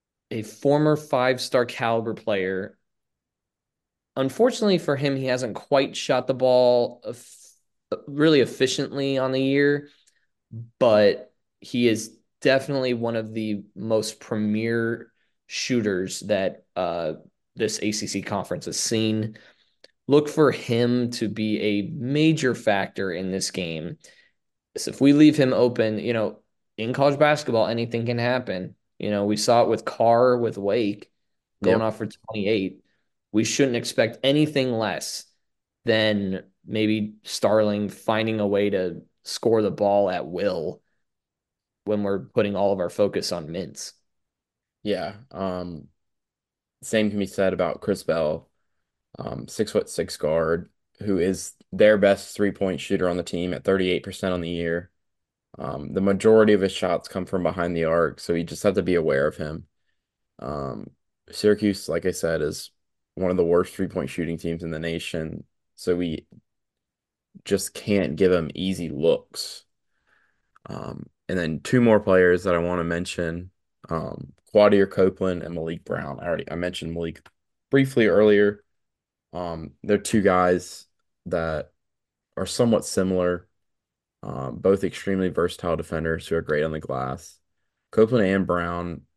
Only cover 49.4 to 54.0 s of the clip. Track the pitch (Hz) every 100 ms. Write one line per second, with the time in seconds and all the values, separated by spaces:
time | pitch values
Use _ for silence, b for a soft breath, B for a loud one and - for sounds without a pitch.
49.4 | - - 104 104 - - 82 - 76 80
50.4 | 80 85 - _ _ - 104 92 92 92
51.4 | - - _ 95 107 104 98 98 - -
52.4 | 101 95 98 78 - 95 90 90 87 87
53.4 | 90 78 - 95 92 90